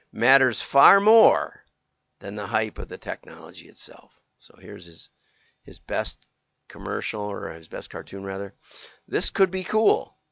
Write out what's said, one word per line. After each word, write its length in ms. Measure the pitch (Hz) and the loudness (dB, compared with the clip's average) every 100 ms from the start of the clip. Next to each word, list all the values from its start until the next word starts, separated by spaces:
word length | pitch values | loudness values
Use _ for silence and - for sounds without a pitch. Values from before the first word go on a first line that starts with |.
| _ | _
matters 480 | 104 120 135 127 113 | -2 4 6 4 0
far 400 | - 139 156 196 | 0 6 6 6
more 640 | 208 226 165 80 76 - _ _ _ _ _ _ | 6 6 6 4 -2 -10 _ _ _ _ _ _
than 160 | 104 104 | -10 -8
the 120 | 101 | -2
hype 320 | 113 110 - | -2 -2 -6
of 80 | 107 | -10
the 100 | 92 | -8
technology 680 | - 95 - 82 80 90 85 | -8 -10 -10 -14 -14 -14 -16
itself. 520 | - - - - _ _ _ | -14 -14 -16 -20 _ _ _
So 180 | - - | -20 -16
here's 260 | 95 101 85 | -12 -12 -12
his, 240 | 82 - _ _ _ _ _ | -16 -18 _ _ _ _ _
his 140 | - - | -18 -16
best 480 | - 101 107 - _ _ _ _ - | -6 -4 -4 -6 _ _ _ _ -18
commercial, 540 | 95 98 104 - 107 | -10 -6 -4 -4 -6
or 300 | 104 101 92 | -6 -6 -8
his 160 | 82 82 | -10 -10
best 220 | 98 - | -12 -10
cartoon, 340 | 85 - 98 | -10 -10 -8
rather. 300 | 98 98 101 - _ - - _ _ | -6 -6 -8 -12 _ -20 -20 _ _
"This 220 | 151 - | -4 -2
could 220 | - 190 | 2 2
be 120 | 185 | 0
cool. 520 | 180 214 220 82 - _ _ | -2 2 4 2 -2 _ _